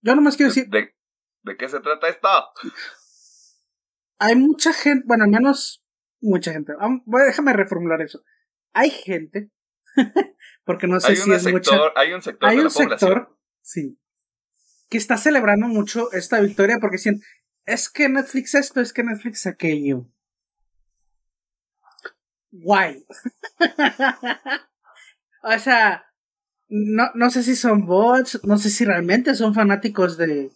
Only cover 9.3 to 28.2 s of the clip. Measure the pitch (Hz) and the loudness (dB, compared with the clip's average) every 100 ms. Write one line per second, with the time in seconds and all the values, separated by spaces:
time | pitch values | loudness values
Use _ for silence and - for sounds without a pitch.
9.3 | 202 208 _ _ _ _ - 254 359 392 | -12 -12 _ _ _ _ 0 0 0 -4
10.3 | _ - _ - 175 180 180 190 196 202 | _ -20 _ -8 -4 -2 0 2 2 2
11.3 | 180 180 180 180 - 156 131 151 180 185 | 2 2 0 2 2 2 0 -2 -2 -12
12.3 | - 208 240 311 - 277 180 185 202 - | -2 2 4 2 2 0 2 2 2 -2
13.3 | _ _ _ - 175 139 - _ _ _ | _ _ _ -14 -10 -10 -14 _ _ _
14.3 | _ _ _ _ _ _ 226 - 226 311 | _ _ _ _ _ _ -8 -4 -2 2
15.3 | 285 214 202 240 214 208 233 240 185 180 | 2 2 2 0 -2 -2 -4 -4 -6 -2
16.3 | 226 202 202 202 233 214 185 214 208 _ | 0 0 2 0 2 -2 -2 -2 -4 _
17.3 | _ _ _ - 233 - - 285 269 269 | _ _ _ -8 -6 -6 0 0 0 -2
18.3 | 269 262 285 285 262 233 - 233 214 240 | -6 0 0 0 -4 -4 -4 -6 -6 -10
19.3 | 208 190 - 170 151 143 127 123 _ _ | -8 -10 -4 -4 -2 -2 -4 -6 _ _
20.3 | _ _ _ _ _ _ _ _ _ _ | _ _ _ _ _ _ _ _ _ _
21.3 | _ _ _ _ _ _ _ - _ _ | _ _ _ _ _ _ _ -20 _ _
22.3 | _ _ 185 165 196 175 135 _ - 247 | _ _ -12 0 0 0 -6 _ -16 -16
23.3 | _ - _ 339 - 294 - 269 - 247 | _ -20 _ -4 0 -2 0 -4 -2 -10
24.3 | - 269 285 _ _ _ _ _ _ _ | -10 -8 -10 _ _ _ _ _ _ _
25.3 | _ 226 220 269 240 214 175 _ _ _ | _ -4 -2 2 2 2 0 _ _ _
26.3 | _ _ _ _ 208 208 214 247 233 247 | _ _ _ _ -4 0 0 0 0 0
27.3 | 247 240 247 240 208 175 180 233 254 | 0 -2 0 2 2 2 2 4 2